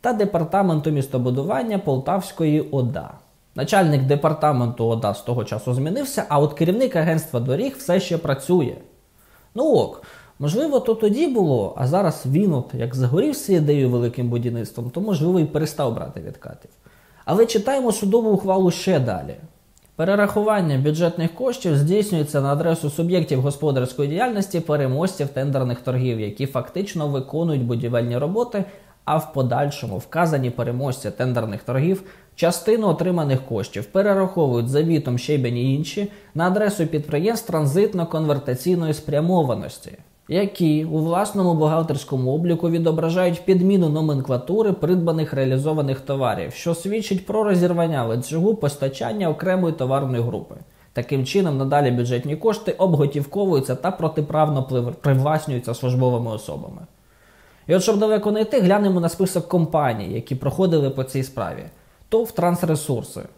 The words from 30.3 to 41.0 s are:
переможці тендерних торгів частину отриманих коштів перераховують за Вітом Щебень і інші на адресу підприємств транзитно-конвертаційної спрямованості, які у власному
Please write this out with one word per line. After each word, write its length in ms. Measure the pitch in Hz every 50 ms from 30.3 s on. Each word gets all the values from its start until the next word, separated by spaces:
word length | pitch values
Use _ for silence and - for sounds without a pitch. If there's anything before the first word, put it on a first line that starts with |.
| 156 139 131 123
переможці 600 | 120 - 120 117 120 127 135 139 123 - - 104
тендерних 520 | - - 123 127 123 120 113 107 101 98 -
торгів 400 | - 123 131 143 170 190 190 - - - - - _ _
частину 520 | - - 165 175 - - 214 214 233 214
отриманих 580 | 196 160 160 165 185 180 170 151 143 135 127 135
коштів 400 | - 120 104 95 - - 95 120
перераховують 840 | - - 190 202 - 196 196 190 185 185 175 156 135 120 120 117 120
за 140 | 135 147 160
Вітом 340 | 165 165 151 147 131 123
Щебень 400 | 120 - - 151 143 127 120 120
і 180 | 120 123 135 135
інші 360 | 147 160 - - 208 202 202 - - - - _
на 120 | 151 170
адресу 400 | 180 185 208 214 202 202 - 165
підприємств 640 | - - 151 147 - - 147 170 214 233 220 - - 175
транзитно-конвертаційної 1400 | 156 151 139 135 185 208 208 202 180 170 165 - 156 160 151 147 135 131 - 123 123 - 175 185 170 165 160 151
спрямованості, 960 | - - - 147 143 160 170 190 180 156 127 113 95 95 69 - - - - - - - _ _ _ _
які 580 | - 151 180 202 196 202 - 180 156 151 151 156
у 120 | 160 151
власному 560 | 160